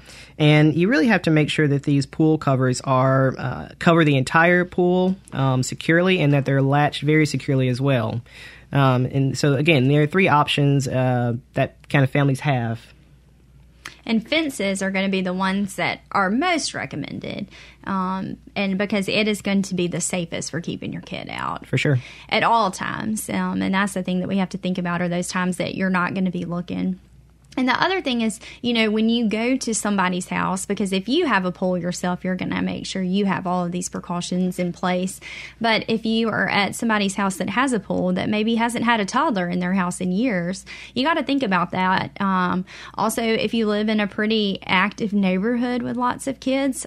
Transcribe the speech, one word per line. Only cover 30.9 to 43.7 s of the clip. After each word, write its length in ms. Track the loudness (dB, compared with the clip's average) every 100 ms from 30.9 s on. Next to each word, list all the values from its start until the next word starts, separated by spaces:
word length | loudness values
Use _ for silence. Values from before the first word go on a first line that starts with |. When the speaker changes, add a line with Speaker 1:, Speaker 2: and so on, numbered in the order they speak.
Speaker 2:
if 160 | -2 0
you 160 | 0
have 220 | 2 2 0
a 40 |
pool 280 | -2 -2 -2
yourself, 440 | -4 -4 -4 -2
you're 140 | -4 -4
gonna 240 | -4 -4
make 240 | -4 -4
sure 180 | -6 -4
you 220 | -2 0
have 220 | 0 0 -2
all 180 | -2
of 80 | -2
these 160 | -4 -6
precautions 720 | -8 -6 -6 -4 -2 -2 -2
in 160 | -6
place. 460 | -4 -2 -2 -4 -8 -16 -16 -16 -4
But 280 | 0 0 0
if 160 | -2
you 240 | 0 0 0
are 180 | 0 0
at 240 | 0 0
somebody's 400 | -2 0 0 0
house 220 | 0 -2 -2
that 120 | -4
has 240 | 0 0
a 80 | 0
pool 320 | -2 -2 0
that 160 | 0 0
maybe 280 | 0 0 0
hasn't 280 | 0 0
had 160 | 0 2
a 60 | 2
toddler 420 | 0 0 0 -2
in 120 | -2
their 120 | 0
house 300 | 0 0 -2
in 100 | -2
years, 540 | 0 0 0 -2 -6 -10 -18 -10
you 100 | -2
gotta 200 | 0 0
think 200 | 0 0
about 280 | 0 0 0
that. 500 | 0 2 0 -2 -2
Um, 460 | 0 0 0 -2 -4 -12 -12
also, 300 | -4 -2 0
if 320 | 0 0 0
you 120 | 0
live 220 | 0